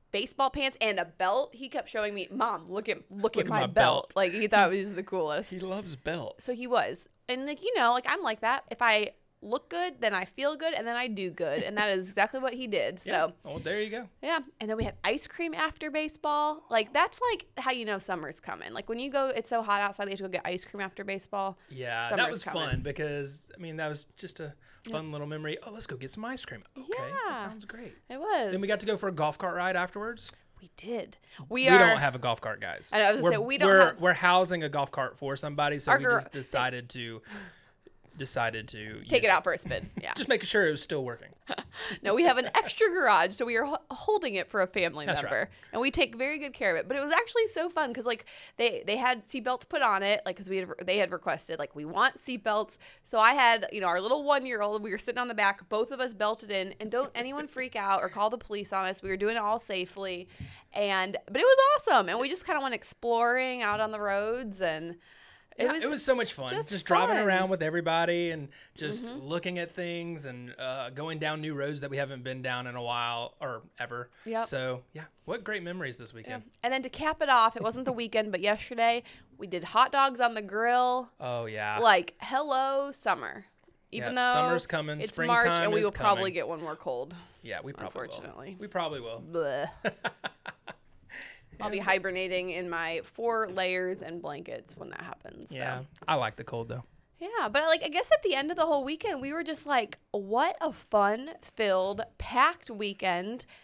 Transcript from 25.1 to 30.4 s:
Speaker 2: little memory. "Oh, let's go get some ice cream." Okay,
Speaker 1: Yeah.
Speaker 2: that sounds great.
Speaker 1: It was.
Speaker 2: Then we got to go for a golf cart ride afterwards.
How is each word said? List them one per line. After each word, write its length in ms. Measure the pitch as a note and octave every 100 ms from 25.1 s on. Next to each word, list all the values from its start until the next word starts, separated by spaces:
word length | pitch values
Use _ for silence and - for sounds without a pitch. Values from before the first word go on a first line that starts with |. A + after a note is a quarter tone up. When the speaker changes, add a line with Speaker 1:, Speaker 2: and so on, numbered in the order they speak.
Speaker 2:
little 140 | D3 D3
memory. 300 | D3+ D3+ D#3+
"Oh, 80 | A#3
let's 160 | G#3+ -
go 80 | B2+
get 160 | C3
some 120 | - A3+
ice 180 | B3+ -
cream." 180 | G#2+ - C4+
Okay, 100 | C4+ A#4+
Speaker 1:
Yeah. 100 | C#5 C#5 G#4+
Speaker 2:
that 80 | C4
sounds 280 | G3+ A3 G#3
great. 300 | A3+ G#3+ - -
Speaker 1:
It 100 | B3+
was. 320 | G4 F4+ G#3+
Speaker 2:
Then 100 | F#3
we 60 | G3+
got 120 | G#3
to 40 | G#3
go 100 | F#3+
for 120 | G3+
a 20 |
golf 260 | E3 D3+ D3
cart 160 | F#3 F3
ride 200 | F3+ F3
afterwards. 560 | F3+ G3+ G#3+ A3+ - -